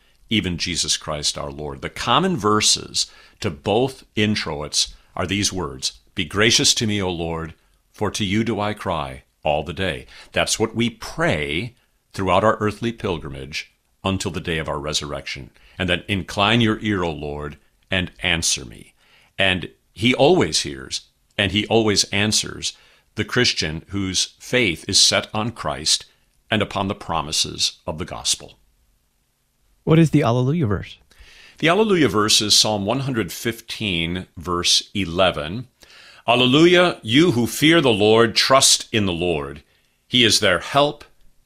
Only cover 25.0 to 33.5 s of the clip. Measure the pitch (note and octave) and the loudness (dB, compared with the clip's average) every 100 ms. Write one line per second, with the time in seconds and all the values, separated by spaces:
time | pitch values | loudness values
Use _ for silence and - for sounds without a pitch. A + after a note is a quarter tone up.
25 | - G2+ - G#2+ A2+ - D#2+ C2+ D#2 - | 2 2 -2 -4 -4 -6 -6 -4 -2 -2
26 | - _ _ _ - G#2+ G2 G2 G2 G2+ | -4 _ _ _ -4 -2 -2 -4 -4 -6
27 | - E2 D2+ D#2 D#2 - - - - D#2 | -4 -4 -2 -4 -4 -2 -4 -4 -10 -8
28 | F2+ A1+ - - - - _ _ _ _ | -8 -6 -4 -4 -8 -20 _ _ _ _
29 | _ _ _ _ _ _ _ _ - D#3+ | _ _ _ _ _ _ _ _ 4 6
30 | E3 D3 A2+ B2 B2+ F3 A2+ F#2 - - | 6 4 2 2 0 0 0 -2 -6 -18
31 | _ _ - - - - D#3 F#3+ A3 F3+ | _ _ -20 -20 -20 -2 2 2 4 4
32 | B2 G#2 G#2+ - G#2 - A2 G#2 G2 C3 | 4 2 2 2 2 2 2 0 -2 -2
33 | C3+ A#2 F#2 - A#2 | -2 -4 -4 -4 -6